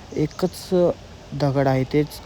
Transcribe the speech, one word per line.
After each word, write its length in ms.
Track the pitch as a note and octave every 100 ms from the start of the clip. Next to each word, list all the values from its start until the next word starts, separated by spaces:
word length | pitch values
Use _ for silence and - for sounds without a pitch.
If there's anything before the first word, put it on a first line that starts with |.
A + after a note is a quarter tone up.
| -
एकच 560 | - D3+ - F3+ - - F3+ F3 - - - -
दगड 360 | C#3+ C#3+ C#3 C3+
आहे, 160 | C3
तेच 220 | B2+ D3 D3+ -